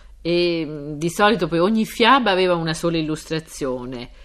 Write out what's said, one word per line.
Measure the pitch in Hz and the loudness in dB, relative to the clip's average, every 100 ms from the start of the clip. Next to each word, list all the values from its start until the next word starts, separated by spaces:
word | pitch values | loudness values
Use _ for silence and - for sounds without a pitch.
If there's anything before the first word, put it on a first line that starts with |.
| - - | -20 -10
E, | 165 175 175 165 151 | -2 0 0 -2 -4
mm, | 151 143 | -8 -10
di | 147 170 | -4 -4
solito | 170 208 214 165 | 2 2 4 0
poi | 165 | 2
ogni | 185 220 214 | 2 2 0
fiaba | - 226 277 214 | 2 4 6 4
aveva | 185 185 | 2 2
una | 170 160 | 2 0
sola | 156 170 165 | -2 -2 -2
illustrazione | 156 156 - 160 160 - 135 127 123 127 123 - | -2 -6 -4 -8 -8 -8 -6 -6 -8 -10 -12 -16